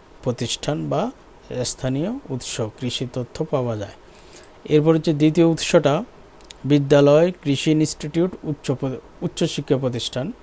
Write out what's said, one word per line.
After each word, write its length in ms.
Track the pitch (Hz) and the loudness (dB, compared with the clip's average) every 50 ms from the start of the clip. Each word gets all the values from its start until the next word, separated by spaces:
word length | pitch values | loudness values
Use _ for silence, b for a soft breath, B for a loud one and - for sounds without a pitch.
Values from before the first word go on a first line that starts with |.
| - - - - - | -20 -20 -16 -8 -6
প্রতিষ্ঠান 640 | 127 120 - 123 113 - - - - 147 160 156 147 | -6 -4 -4 -4 -6 -6 -6 -4 -4 -4 -4 -4 -2
বা 220 | 131 147 196 247 - - - - - - - - 123 123 123 | -2 -2 -2 -4 -6 -12 -20 -20 -20 -20 -16 -10 -6 -6 -4
স্থানীয় 560 | - - - - 131 135 139 160 202 247 277 - - | -4 -4 -4 -4 -4 -2 -2 -4 -4 -6 -8 -8 -8
উৎস 320 | 135 120 - - - - 113 107 - - | -8 -8 -8 -8 -6 -6 -6 -6 -6 -8
কৃষি 280 | 127 123 - - 131 123 - | -8 -6 -4 -6 -6 -6 -6
তথ্য 320 | 127 120 - - - 156 | -8 -8 -8 -6 -8 -6
পাওয়া 320 | 160 156 135 123 120 113 | -2 -2 -2 -2 -2 -4
যায়। 140 | 107 101 98 - - - B B B B B B B B B B B - | -6 -8 -12 -16 -20 -20 B B B B B B B B B B B -4
এরপর 300 | - 147 151 147 160 160 | 2 2 4 4 4 2
হচ্ছে 180 | 160 156 170 156 | 2 2 0 0
দ্বিতীয় 340 | 143 151 160 156 170 165 | 2 2 2 4 4 4
উৎসটা 560 | 165 165 - - - - 170 147 139 143 170 240 - - - - - - - - - - - - | 4 2 0 -2 2 4 4 4 4 0 0 -2 -6 -14 -20 -20 -20 -20 -20 -20 -20 -16 -6 0
বিদ্যালয়, 640 | 131 147 147 143 139 147 143 143 143 143 156 170 185 180 - - | 2 2 2 4 6 6 6 6 6 6 6 4 2 0 -4 -2
কৃষি 280 | 143 139 - - 160 | -2 -2 0 2 0
ইনস্টিটিউট, 600 | 156 156 156 151 - - - 147 - 165 175 185 - - - | 2 2 2 0 -2 -8 -8 -6 -2 -2 -2 -2 -4 -8 -8
উচ্চ 280 | 147 147 - - - | -8 -8 -6 -4 -4
প-, 280 | 135 - 139 131 131 - - - - - | -4 -4 -4 -6 -6 -8 -14 -18 -14 -8
উচ্চশিক্ষা 560 | 175 170 - - 175 156 - - 147 - 143 | -8 -6 -4 -2 -4 -2 -4 -6 -2 -2 -2
প্রতিষ্ঠান। 540 | 127 135 127 120 117 - - - 127 135 190 254 - | 0 0 -2 -4 -4 -6 -6 -6 -6 -6 -6 -10 -12